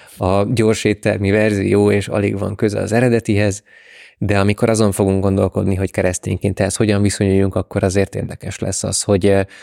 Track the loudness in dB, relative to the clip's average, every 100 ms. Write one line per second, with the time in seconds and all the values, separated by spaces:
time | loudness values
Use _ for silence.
0 | -20 -4 0 0 0 0 2 2 0 -2
1 | -2 -2 0 2 2 0 2 2 4 2
2 | -2 -2 -2 -2 -6 -2 -2 -2 -2 0
3 | 2 0 0 0 0 -2 _ -20 -20 -20
4 | -20 -8 -2 0 2 0 0 2 2 2
5 | 2 2 2 2 0 0 -2 -2 -2 -2
6 | -2 -2 -4 -2 -2 0 -2 0 0 2
7 | 0 0 2 2 2 -2 -4 -2 0 0
8 | -2 -4 -8 -10 -12 -8 -6 -6 -4 -4
9 | 0 2 4 2 0 -8